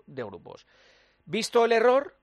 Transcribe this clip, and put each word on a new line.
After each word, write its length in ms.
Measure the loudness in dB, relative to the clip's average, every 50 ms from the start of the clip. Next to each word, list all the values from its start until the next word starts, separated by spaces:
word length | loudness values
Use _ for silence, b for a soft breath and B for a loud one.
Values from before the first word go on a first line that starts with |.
| _
de 200 | -16 -14 -12 -12
grupos. 420 | -12 -14 -16 -18 -20 -20 -20 _ b b b b b b b b b b b b
Visto 400 | -6 -6 -6 -6 0 2 2 4
el 80 | 4
error 460 | 4 4 4 4 2 2 0 -4 -14 _